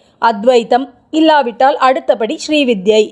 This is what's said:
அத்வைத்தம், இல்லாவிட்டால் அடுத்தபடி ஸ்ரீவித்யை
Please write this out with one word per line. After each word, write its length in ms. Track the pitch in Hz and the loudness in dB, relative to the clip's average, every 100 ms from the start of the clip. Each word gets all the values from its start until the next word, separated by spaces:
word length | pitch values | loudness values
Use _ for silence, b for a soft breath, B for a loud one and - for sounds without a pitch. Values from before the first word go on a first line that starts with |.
| b b | b b
அத்வைத்தம், 640 | 233 208 233 247 226 247 269 _ - | -2 0 2 2 2 -2 -2 _ -6
இல்லாவிட்டால் 640 | 311 311 302 240 - 262 269 | 0 2 2 0 0 0 2
அடுத்தபடி 560 | 262 277 - 233 226 311 | 0 0 -2 -2 -2 -6
ஸ்ரீவித்யை 640 | - 302 254 208 185 214 214 | -2 -2 0 -2 0 0 0